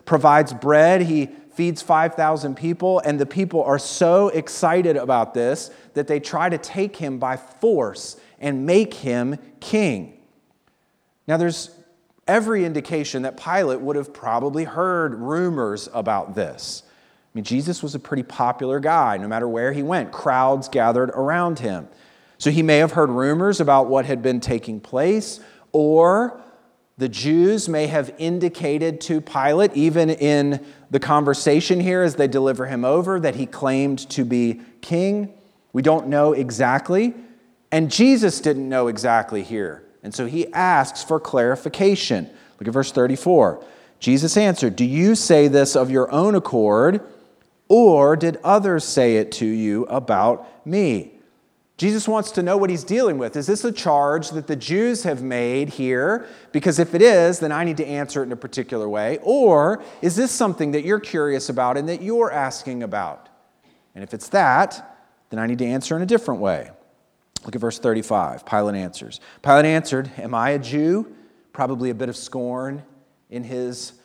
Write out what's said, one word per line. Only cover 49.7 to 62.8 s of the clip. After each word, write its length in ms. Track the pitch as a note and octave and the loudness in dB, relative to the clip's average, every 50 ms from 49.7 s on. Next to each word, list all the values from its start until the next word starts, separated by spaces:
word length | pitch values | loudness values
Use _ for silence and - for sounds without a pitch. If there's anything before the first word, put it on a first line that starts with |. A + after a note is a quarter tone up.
| G2+ G#2+ A#2+ | 0 -2 -2
about 800 | - A2+ C3+ B2+ A#2 A2 F#2 G2+ A2+ A#2+ - - - - _ - | -2 -4 -4 -2 0 2 2 4 2 2 0 -4 -14 -20 _ -10
me?" 480 | D3 E3+ G3+ G3+ D#3 A#2 G2 - - - _ _ _ _ _ _ _ _ _ _ _ _ | -6 -2 0 0 0 0 -2 -4 -8 -14 _ _ _ _ _ _ _ _ _ _ _ _
Jesus 340 | - E3+ G3+ G#3+ A3 G3+ A3 | -4 -2 0 0 -2 -2 -2
wants 220 | G#3+ A3 G3+ - | -2 -2 -2 -4
to 120 | - F#3+ F3 | -4 -2 0
know 140 | F3 F#3+ G3+ | 0 2 2
what 120 | G3 F#3 | 2 0
he's 140 | F3+ D#3+ C3+ | -2 -4 -4
dealing 340 | - G3 A#3+ C4 G#3 D#3+ C3+ | -4 -2 0 0 0 0 -2
with. 200 | B2 A2+ - D3+ | -4 -6 -6 -4
Is 100 | C#3 D#3 | -4 -2
this 160 | G#3 G#3 - | -2 -2 -2
a 80 | A#3+ | -4
charge 600 | G#3 - - F3 D3 C#3+ C#3+ C#3+ D3+ D#3+ D#3 - | -6 -4 0 2 2 2 2 2 0 -2 -4 -6
that 160 | D#3+ D#3 D3 - | -8 -8 -8 -6
the 80 | D3+ C3+ | -8 -8
Jews 460 | A2 C3 E3 G3 A3+ A#3+ A#3+ G#3 - | -6 -4 -2 0 0 0 -2 -2 -4
have 180 | F3+ D3 B2 | -4 -4 -4
made 480 | B2+ C3 B2+ B2 A#2+ A#2+ B2 C3+ C#3+ C#3+ | -6 -6 -4 -2 -2 -2 -2 -2 -4 -4
here? 560 | C#3+ - C3 B2+ C3 B2 C3+ F3 G#3+ A#3+ - - - - - _ | -6 -6 -4 -2 -2 0 0 0 -2 -2 -6 -10 -20 -20 -12 _
Because 260 | - D3+ - F#3 D#3 C#3+ | -4 -2 0 0 2 2
if 160 | E3+ E3+ - | 0 0 4
it 80 | E3+ | 6
is, 380 | G#3+ A#3+ A3 F3+ E3+ E3+ F3+ F3 | 8 8 8 8 6 4 2 0
then 140 | E3 D3+ D3 | -2 -4 -2
I 100 | D#3 F3 | -2 -2
need 140 | E3+ D#3 D3 | -2 -2 -4
to 80 | D#3 | -4
answer 360 | C3+ C#3+ C#3+ C#3+ C3 - C#3+ | -4 -4 -6 -6 -6 -4 -6
it 40 | C3+ | -6
in 80 | B2 B2 | -6 -6
a 40 | A#2 | -10
particular 520 | - A#2 - C#3 A#2+ - C3 A2+ G#2+ G#2 | -12 -10 -8 -8 -8 -6 -6 -6 -4 -4
way. 280 | G#2 G#2 G#2 A#2 D3 D3 | -4 -2 -2 -2 -4 -2
Or 600 | - F#3+ B3 C#4+ C4 G#3+ E3+ D3 C#3+ E3+ G#3+ - - - - - | 0 0 2 4 6 6 6 6 6 4 2 -2 -6 -12 -10 -4
is 160 | - F3+ E3 G3 | -4 -2 0 0
this 120 | C4 B3+ | 0 0
something 420 | - - B3 G3+ F3 - D#3+ D3 | 0 0 0 0 0 -2 -2 -2
that 120 | C#3+ D3+ C#3+ | -2 -2 -2
you're 160 | F3 G#3 G#3 | 0 -2 -2
curious 480 | G#3 - - E3 D3 D3 C#3 C3 - - | -2 -4 -4 -2 -2 0 -2 -2 -4 -4
about 300 | B2+ B2+ B2+ B2 B2+ C#3 | -2 0 0 0 0 -2
and 100 | D3 D#3+ | -2 -4
that 140 | F3 E3 | -6 -6
you're 320 | F3+ G3+ A3+ A#3 A#3 - - | -6 -2 0 0 0 0 0
asking 500 | D3 C3+ C3 B2 - - C3+ B2+ B2 | -2 -4 -4 -4 -8 -10 -10 -8 -8